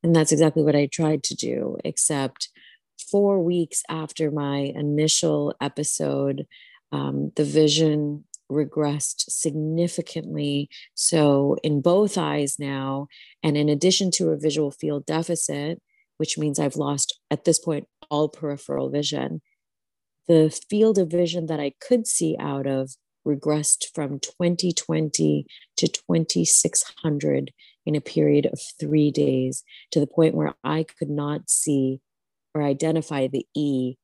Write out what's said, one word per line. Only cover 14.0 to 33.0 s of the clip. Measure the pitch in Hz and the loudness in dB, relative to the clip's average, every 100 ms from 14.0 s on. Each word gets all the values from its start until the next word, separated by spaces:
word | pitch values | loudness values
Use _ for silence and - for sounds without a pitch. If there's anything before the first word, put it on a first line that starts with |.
| 190 | 0
to | 170 175 | 0 0
a | 151 | 0
visual | 151 147 147 | 0 0 -2
field | - 156 147 139 | -2 -4 -4 -2
deficit, | 156 165 170 - 143 147 165 _ _ _ _ | -4 -2 -4 -2 -4 -4 -6 _ _ _ _
which | 156 - | -6 -2
means | 151 143 | -2 0
I've | 147 151 | -2 -2
lost | 143 143 - - _ | -2 -2 -4 -6 _
at | 147 | -2
this | - 160 | 2 2
point | - 147 - _ - | 0 -6 -6 _ -6
all | 147 151 | -2 -2
peripheral | - 156 143 - 139 135 | -2 -8 -8 -6 -4 -2
vision, | 143 147 143 135 160 _ _ _ _ _ _ _ _ - | -2 -2 -4 -4 -6 _ _ _ _ _ _ _ _ 4
the | 165 156 - - | 6 6 2 -4
field | 208 220 196 | 2 4 4
of | 175 | 2
vision | 175 175 170 160 | 2 0 -2 -4
that | 156 | -4
I | 143 - | -4 -6
could | - 247 220 | 0 0 2
see | - 165 156 | -2 0 -2
out | 147 139 139 | -4 -4 -2
of | 135 131 - _ _ - | -2 -4 -10 _ _ -2
regressed | 143 156 151 147 - - | -2 0 0 0 -2 -2
from | - 143 139 | -6 -6 -6
twenty | - - 175 175 180 | -10 -2 0 2 0
twenty | 170 - 160 156 - 156 147 143 - _ - | -2 -2 -2 0 2 2 2 -2 -14 _ -2
to | 160 | -2
twenty-six | - _ 165 160 - 165 - 165 - - - | -2 _ 0 0 0 2 4 2 0 -4 -4
hundred | 165 147 151 139 135 _ - _ | -4 -2 0 0 -2 _ -20 _
in | - | -4
a | 151 | -4
period | - - 151 147 147 | -2 2 4 4 2
of | - - - | -4 -12 -10
three | 151 156 147 | 0 2 2
days, | 131 143 131 131 139 - - - | 2 0 2 -2 -4 -12 -20 -2
to | - | 0
the | 143 | 0
point | - 160 | 4 2
where | 160 147 139 | 4 -2 -4
I | - 156 | -4 -2
could | 160 - 143 | -4 -6 -6
not | 147 143 151 - | -4 -4 -4 -2
see | - - 143 131 131 _ _ _ _ _ | -2 0 0 0 -2 _ _ _ _ _
or | 156 | -4
identify | 143 139 160 160 | 0 0 0 0